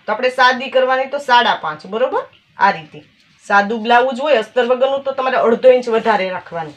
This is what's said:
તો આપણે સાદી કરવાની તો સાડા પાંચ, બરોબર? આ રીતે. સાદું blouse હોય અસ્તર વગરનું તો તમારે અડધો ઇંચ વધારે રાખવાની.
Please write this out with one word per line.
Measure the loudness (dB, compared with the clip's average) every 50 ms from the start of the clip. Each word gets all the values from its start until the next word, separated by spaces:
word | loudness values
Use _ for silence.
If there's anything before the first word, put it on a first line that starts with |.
| _
તો | -8
આપણે | -6 -4 -4 -2
સાદી | 2 2 4 2 2 0 -4 -2
કરવાની | 0 0 2 2 0 -2 -2
તો | -4 -6 -8
સાડા | 0 2 2 2 4 2 -2
પાંચ, | -2 -6 -8 -10 -10 -12
બરોબર? | -10 -4 -2 -2 -2 -2 -4 -6 -8 -14 _ _ _ _ 0
આ | 0 0
રીતે. | 0 -2 -8 -18 -20 -20 -20 _ _ _ _ _ _ _ _
સાદું | 0 0 2 2 0 -4 -4
blouse | 0 2 4 4 4 2 -2 -4
હોય | 0 0 0 0
અસ્તર | 0 -2 -2 -2 0
વગરનું | 0 0 0 0 0 0 -2
તો | -4 -6
તમારે | -6 -4 -4 -2 -2
અડધો | 0 0 0 0 4 4 4
ઇંચ | 4 4 2 0
વધારે | -2 0 0 0 0 0 -2 -4
રાખવાની. | -8 -10 -12 -10 -10 -10 -10 -10 -14